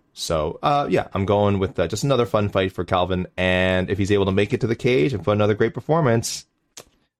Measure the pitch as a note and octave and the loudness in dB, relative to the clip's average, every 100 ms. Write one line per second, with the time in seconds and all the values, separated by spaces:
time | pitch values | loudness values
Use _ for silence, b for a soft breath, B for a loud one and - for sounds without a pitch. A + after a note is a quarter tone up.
0 | _ - - E2 D#2 - D3 C#3+ C#3+ D#3+ | _ -14 -4 -2 -2 -4 -2 -2 0 -2
1 | - - G2 G2+ G#2 G2+ F#2+ - E2 G#2+ | -2 -4 0 2 2 2 -2 -2 -4 -2
2 | C#3+ C3 A#2 G#2+ G#2 G2 F#2+ - F2 F#2 | 0 0 2 0 0 0 -2 -4 -4 0
3 | F2+ F#2 F2+ - F#2 F#2 F#2 F#2 F2+ G2 | 0 -2 -4 -2 0 2 2 0 0 -2
4 | G2 G2+ G2 F#2+ G#2 B2 G#2+ A#2 - B2+ | 2 2 2 2 0 0 -2 -2 0 2
5 | D3 A2+ G2+ G#2 G#2 G#2 A2+ - - D#3 | 2 -2 0 2 2 2 0 -2 -2 2
6 | C3 A#2 - - - _ _ - - _ | 2 2 0 -8 -14 _ _ -20 -20 _
7 | _ _ | _ _